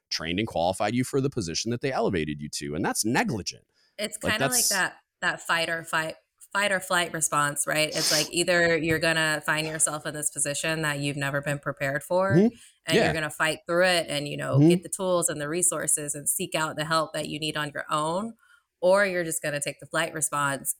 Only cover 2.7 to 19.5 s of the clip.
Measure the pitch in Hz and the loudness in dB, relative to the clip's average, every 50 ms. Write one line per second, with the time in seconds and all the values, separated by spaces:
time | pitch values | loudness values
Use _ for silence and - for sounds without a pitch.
2.7 | 73 80 110 226 - - - 110 123 175 247 208 131 104 - - - - _ _ | -4 -2 -2 -2 -2 -2 -2 0 0 0 0 0 -2 -4 -4 -8 -10 -12 _ _
3.7 | _ _ _ _ _ - 208 208 - - - 175 214 220 269 262 247 240 - - | _ _ _ _ _ -8 -8 -8 -6 -4 -2 -2 0 0 0 0 0 2 0 2
4.7 | 208 190 175 - - - _ _ _ - - 175 156 - - - 170 165 165 165 | 2 0 0 -2 -4 -10 _ _ _ -4 -4 -4 -4 -4 -2 -2 0 0 0 0
5.7 | 170 165 160 - - 160 160 160 - - _ _ _ - - - - 196 202 202 | -2 -6 -6 -4 -2 -2 -2 -2 -6 -12 _ _ _ -20 -14 -6 -2 0 2 2
6.7 | 196 185 - - 180 175 175 165 - 165 156 - - 147 147 143 147 - - - | 2 0 0 2 2 2 2 0 -2 -2 -2 0 2 2 2 2 0 -2 -2 0
7.7 | 147 156 156 151 - 165 151 - 160 151 147 - - 170 175 180 180 175 170 170 | 2 2 2 0 0 0 0 2 2 2 0 0 0 0 2 4 4 4 4 4
8.7 | 170 160 151 165 160 156 165 165 160 160 160 156 156 151 - - 156 151 156 156 | 4 2 2 2 2 2 2 2 2 4 2 2 0 0 0 0 0 0 -2 -4
9.7 | 156 160 - 170 151 151 - 160 139 151 143 - - 143 139 147 143 - - 160 | -2 0 0 0 0 -2 -6 -6 -6 -4 -6 -6 -4 -2 -2 -2 -2 -2 -2 -2
10.7 | 160 160 160 151 147 143 143 143 139 143 143 139 143 143 143 147 143 143 - 151 | -2 0 0 -2 -2 0 -2 -2 -2 -2 -2 -2 -2 -2 -2 -2 -4 -4 -4 -6
11.7 | 139 - 147 135 139 147 - - 175 180 190 196 196 170 208 240 - - - - | -4 -2 -2 -2 -2 -4 -4 0 0 2 2 4 6 6 6 6 2 -2 -20 -20
12.7 | _ _ - - 160 220 202 - 151 165 156 151 - - 156 156 151 - - - | _ _ -4 0 2 4 4 2 0 0 -2 -4 -2 0 0 0 0 -2 -4 -2
13.7 | 170 170 185 185 180 170 156 - 147 147 147 147 147 143 139 143 131 139 147 165 | 2 4 4 4 4 2 2 0 -4 -4 -4 -6 -6 -6 -4 2 4 8 8 8
14.7 | 175 185 - - - - 190 185 180 175 165 - 156 151 147 147 160 180 175 - | 8 6 2 -4 -6 -4 0 2 2 2 2 0 -2 -2 -4 -4 -2 0 0 0
15.7 | 170 151 143 139 - 156 147 147 - 147 143 - - - 185 165 - 160 156 156 | 0 0 -2 -2 -2 -2 -4 -6 -8 -6 -4 -4 -2 -2 -4 -4 -2 -2 -2 -2
16.7 | - 147 151 156 165 160 156 151 - 156 151 156 156 151 156 156 151 151 147 147 | -2 -4 -2 0 0 0 0 0 -4 -6 -6 -6 -6 -4 -4 -4 -2 -2 -4 -4
17.7 | 139 143 - - 160 151 151 160 165 190 214 233 226 _ _ _ - _ _ _ | -6 -8 -6 -2 -2 0 0 0 -2 -2 -4 -6 -10 _ _ _ -20 _ _ _
18.7 | _ - - 180 190 202 202 190 180 180 170 165 160 - - 151 | _ 0 4 4 6 6 4 2 0 -2 -2 -2 -4 -4 -4 -4